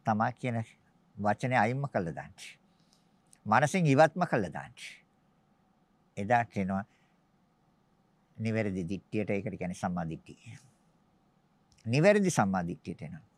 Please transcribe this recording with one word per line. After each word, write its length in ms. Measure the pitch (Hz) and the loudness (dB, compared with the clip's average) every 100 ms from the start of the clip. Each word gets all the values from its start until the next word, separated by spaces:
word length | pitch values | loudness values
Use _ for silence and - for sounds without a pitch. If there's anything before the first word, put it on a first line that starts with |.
තමා 320 | - 107 117 | 0 0 0
කියන 260 | 120 131 113 113 _ _ _ _ - | -2 -4 -4 -6 _ _ _ _ -4
වචනේ 420 | 104 104 131 127 | -2 0 2 2
අයින්ම 280 | 107 127 139 | 2 0 -2
කළා 260 | 117 85 | -2 -2
දාන්න. 200 | 69 71 - - - _ _ _ _ _ _ _ _ - | -6 -12 -16 -20 -20 _ _ _ _ _ _ _ _ 2
මනසින් 400 | 110 143 190 165 | 4 4 2 4
ඉවත්ම 400 | 135 156 180 175 | 6 6 4 -2
කළා 260 | 143 90 | 0 -2
දාන්න. 220 | 71 69 - - - _ _ _ _ _ _ _ _ _ _ _ - | -6 -14 -16 -20 -20 _ _ _ _ _ _ _ _ _ _ _ -10
එදා 280 | 101 120 | 0 2
කියනවා 380 | 117 - 95 95 98 _ _ _ _ _ _ _ _ _ _ _ _ _ _ - | 2 -4 -2 -4 -6 _ _ _ _ _ _ _ _ _ _ _ _ _ _ -8
නිවැරදි 520 | 110 110 104 92 85 | -4 -2 -2 -2 -4
දිට්ඨියට, 420 | 95 _ 107 104 | -6 _ -4 -2
ඒකට 280 | 101 104 92 | -2 -4 -6
කියන්නේ 200 | 90 90 | -8 -6
සම්මා 300 | 98 90 82 | -4 -4 -6
දිට්ඨිය. 500 | 80 - - - - _ _ _ _ _ _ _ _ _ _ _ _ 113 | -8 -14 -20 -20 -20 _ _ _ _ _ _ _ _ _ _ _ _ -2
නිවැරදි 440 | 123 180 208 185 | 4 6 6 4
සම්මා 360 | - 104 95 87 | 2 2 0 -4
දිට්ඨියට 360 | 85 - 85 | -8 -12 -12
එනවා. 220 | 78 82 _ | -12 -14 _